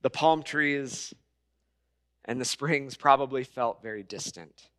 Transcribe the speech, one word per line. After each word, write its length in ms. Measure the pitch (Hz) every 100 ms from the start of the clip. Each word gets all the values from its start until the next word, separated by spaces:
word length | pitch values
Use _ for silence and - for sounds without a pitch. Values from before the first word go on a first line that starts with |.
The 80 | -
palm 340 | - 156 160
trees 680 | 147 147 147 143 135 101 - - _ _ _ _ _ _ _ _ _ _ -
and 160 | 123
the 40 | 123
springs 520 | - 147 147 139 -
probably 480 | 143 135 135 131 127
felt 360 | - 120 -
very 220 | 113 107
distant. 680 | 95 101 - - 78 - -